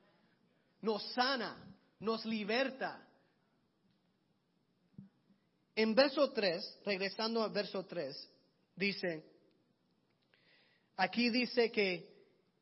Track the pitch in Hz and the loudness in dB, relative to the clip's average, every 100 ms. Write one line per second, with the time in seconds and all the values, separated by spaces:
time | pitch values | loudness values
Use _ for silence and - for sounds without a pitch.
0 | _ _ _ _ _ _ _ - 202 208 | _ _ _ _ _ _ _ -6 -2 -2
1 | - - 254 269 190 120 - - _ - | -2 0 0 0 -4 -10 -18 -20 _ -8
2 | 196 226 220 220 202 233 269 - 175 120 | -4 -4 -2 -4 0 0 0 -2 -8 -8
3 | - _ _ _ _ _ _ _ _ _ | -18 _ _ _ _ _ _ _ _ _
4 | _ _ _ _ _ _ _ _ _ - | _ _ _ _ _ _ _ _ _ -20
5 | - _ _ _ _ _ _ - 220 220 | -20 _ _ _ _ _ _ 2 4 6
6 | 285 294 277 - 202 165 - - - 190 | 4 4 2 2 0 0 -6 -8 -4 -2
7 | 190 - 220 226 208 185 196 196 180 175 | -2 -2 -2 0 0 -2 -4 -6 -6 -6
8 | 143 175 - _ _ _ _ - 196 190 | -6 -8 -16 _ _ _ _ -2 -2 0
9 | 185 156 - - _ _ _ _ _ _ | -2 -4 -10 -20 _ _ _ _ _ _
10 | _ _ _ _ _ - _ _ _ - | _ _ _ _ _ -20 _ _ _ 0
11 | 185 220 240 240 240 247 226 220 196 175 | 0 2 2 2 2 2 2 4 2 0
12 | - - - _ _ _ | -8 -20 -20 _ _ _